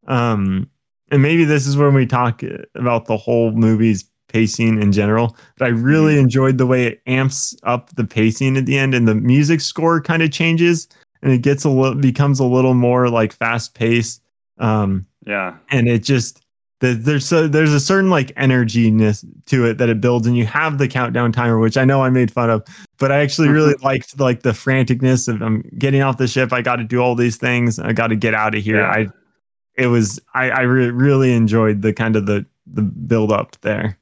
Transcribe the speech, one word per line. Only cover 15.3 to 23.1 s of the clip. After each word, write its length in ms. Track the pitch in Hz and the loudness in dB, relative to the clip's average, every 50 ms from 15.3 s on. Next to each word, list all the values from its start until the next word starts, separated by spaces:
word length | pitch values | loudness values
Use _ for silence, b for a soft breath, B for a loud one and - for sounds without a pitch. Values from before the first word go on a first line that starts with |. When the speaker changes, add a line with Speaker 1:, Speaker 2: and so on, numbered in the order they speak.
| 101 101 95 90 85 - _ _ | -6 -6 -6 -8 -10 -14 _ _
Speaker 1:
and 180 | 147 131 117 120 | -2 0 2 2
it 120 | 120 117 110 | 0 0 0
just, 360 | - 139 127 113 - - _ _ _ _ _ _ _ _ _ | 0 -2 -2 -2 -4 -10 _ _ _ _ _ _ _ _ _
the, 140 | - 127 123 | -2 -2 -2
there's 360 | 113 113 135 151 143 139 - | -2 -2 -2 -2 -2 -2 0
a, 160 | 175 165 156 156 | 0 0 0 2
there's 240 | 143 151 160 151 147 | 2 2 2 4 2
a 60 | 147 | 2
certain, 300 | 139 - 190 196 190 190 | 2 2 0 2 2 2
like, 240 | 185 156 135 135 - | 2 0 0 -2 -6
energiness 880 | - 131 131 131 127 120 113 104 117 117 113 107 110 110 107 107 - - - - - - | -2 0 2 2 2 0 0 0 2 2 2 2 2 2 2 0 -2 -8 -20 -20 -20 -6
to 200 | - - 131 120 | -2 0 0 2
it 120 | 117 110 117 | 0 0 0
that 100 | 127 117 | 0 0
it 120 | 117 110 | 0 0
builds, 240 | 98 123 123 120 110 | 0 0 0 2 0
and 100 | 117 120 | 0 0
you 120 | 120 117 107 | 0 0 0
have 320 | - 147 156 160 151 139 | -2 -2 -2 -2 -2 -2
the 80 | 143 127 | -4 -2
countdown 440 | - 131 123 117 117 123 120 120 | -2 -4 -4 -2 -2 -2 -2 -2
timer, 280 | 113 123 120 117 117 113 | -2 -2 0 0 0 2
which 180 | 113 110 107 135 | 0 0 0 2
I 80 | 131 | 2
know 160 | 131 139 139 131 | 2 2 2 2
I 60 | 131 | 2
made 220 | 127 127 123 113 | 2 0 0 0
fun 180 | - - 120 117 | -2 -2 -2 0
of, 140 | 113 107 - B B B B B _ _ | 0 -2 -4 B B B B B _ _
but 140 | 139 135 | -2 0